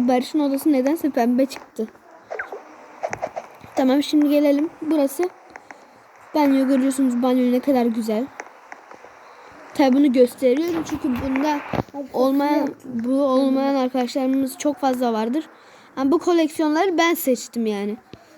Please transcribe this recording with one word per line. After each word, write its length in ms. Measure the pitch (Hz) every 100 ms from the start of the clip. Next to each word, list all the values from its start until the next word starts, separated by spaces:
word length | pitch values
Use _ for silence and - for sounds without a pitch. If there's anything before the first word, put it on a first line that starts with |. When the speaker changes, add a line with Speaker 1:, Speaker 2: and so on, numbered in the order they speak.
| 247
Speaker 1:
Barış'ın 320 | 247 262 311
odası 320 | 285 277 320
nedense 360 | 269 262 330 294
pembe 360 | 262 233 247 269
çıktı. 420 | - - - 220 - - - - - - - - - - - - - - - - - - -
Tamam, 280 | 262 277
şimdi 260 | 277 302 294
gelelim. 400 | 294 294 285 330 -
Burası 480 | 311 311 277 - 359 - - - - - - - - - - 311
banyo, 320 | 285 269 269
görüyorsunuz 540 | 269 269 262 262 240
banyo 300 | 254 254 247
ne 80 | 247
kadar 260 | 277 254 233
güzel. 400 | 226 220 214 269 - - - - - - - - - - - - - -
Tabi 220 | - 269 269
bunu 180 | 294
gösteriyorum 680 | 247 247 - 254 269 339 330 302
çünkü 200 | 302 285
bunda 400 | 240 269 269 302 294 - - -
Speaker 2:
Abi, 140 | 277 262
Speaker 1:
olmayan, 520 | 233 262 277 285 302 277
Speaker 2:
çok 100 | -
güzel. 200 | 262 240 240
Speaker 1:
bu 100 | 269
olmayan 520 | 277 262 262 269 277 277
arkadaşlarımız 840 | 254 262 240 285 262 269 262 -
çok 200 | 294 277
fazla 340 | 269 254 240
vardır. 360 | 220 226 294 - - - - - -
Ama 160 | 269
bu 80 | 330
koleksiyonları 800 | 359 339 320 - 311 302 392 330
ben 160 | 339
seçtim 520 | 339 269 233 - 233 220
yani. 320 | 202 202 226 - - -